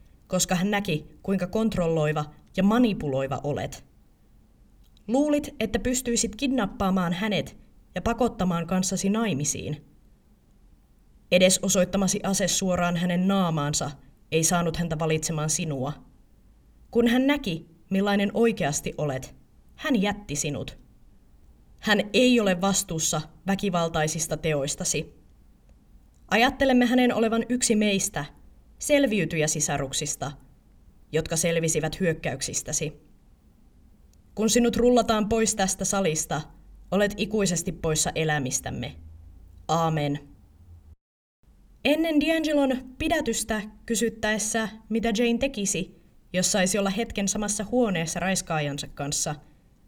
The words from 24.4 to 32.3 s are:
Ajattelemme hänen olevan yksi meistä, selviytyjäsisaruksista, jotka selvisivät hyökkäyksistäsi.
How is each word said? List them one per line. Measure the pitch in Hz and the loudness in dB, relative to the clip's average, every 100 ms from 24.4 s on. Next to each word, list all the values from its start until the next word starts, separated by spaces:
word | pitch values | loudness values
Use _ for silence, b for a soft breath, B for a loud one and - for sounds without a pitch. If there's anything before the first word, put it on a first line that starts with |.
| 165 147 139 - 180 147 165 - - - - - - - _ - - - - | -2 -2 -2 -4 -4 -4 -6 -14 -20 -20 -20 -20 -20 -20 _ -20 -20 -18 0
Ajattelemme | 208 247 269 269 247 247 | 4 4 4 4 4 4
hänen | 247 247 | 4 4
olevan | 214 226 226 226 | 2 2 0 0
yksi | 247 - 214 | 0 2 2
meistä, | 214 196 - - 147 - - - - - | 2 2 -2 -4 -8 -12 -20 -20 -20 -8
selviytyjäsisaruksista, | - 285 269 214 156 165 151 156 147 143 135 - 151 - 131 147 - - _ - - - - | 2 4 4 2 0 0 0 0 -2 -2 -4 -4 -4 -6 -8 -10 -18 -20 _ -20 -20 -20 -6
jotka | 156 160 160 | -4 -2 -2
selvisivät | 170 170 165 151 156 - | 0 0 0 0 -2 0
hyökkäyksistäsi. | 185 160 151 | 0 0 -4